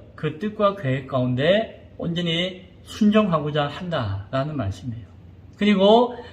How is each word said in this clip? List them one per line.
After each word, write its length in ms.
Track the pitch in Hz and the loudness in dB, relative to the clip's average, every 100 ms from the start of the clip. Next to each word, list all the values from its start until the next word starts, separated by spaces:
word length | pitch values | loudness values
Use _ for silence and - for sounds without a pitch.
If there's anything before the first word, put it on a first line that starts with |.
| - - | -20 -8
그 240 | 151 147 | -8 -6
뜻과 380 | 208 208 202 196 | -8 0 0 0
계획 300 | 131 135 131 | -2 -4 -2
가운데 840 | 131 127 127 156 208 220 - - - | -2 -2 0 2 2 0 -10 -20 -10
온전히 680 | 165 170 170 165 185 185 - - | -6 -4 -2 -2 -4 -8 -18 -20
순종하고자 840 | - - 208 214 202 160 147 147 143 | -18 0 4 4 4 0 0 -2 -2
한다라는 880 | - 180 160 107 98 - 135 147 147 | -4 -6 -4 -4 -6 -6 -4 -4 -4
말씀이에요. 500 | 98 - 123 113 - - - - - - | -6 -6 -10 -10 -14 -20 -20 -20 -20 -2
그리고 580 | 208 190 196 233 240 - - | 2 4 8 6 6 -2 -14